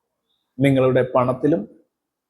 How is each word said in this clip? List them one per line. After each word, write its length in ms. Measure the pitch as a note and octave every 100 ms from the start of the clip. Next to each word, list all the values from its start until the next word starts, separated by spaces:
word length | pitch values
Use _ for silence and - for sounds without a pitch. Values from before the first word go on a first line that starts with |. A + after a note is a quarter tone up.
| _ _ _ _ _ -
നിങ്ങളുടെ 440 | C#3 C3+ C3 B2+ B2
പണത്തിലും 480 | C3 B2 B2 D3 F3 G#3+ - _ _ _ _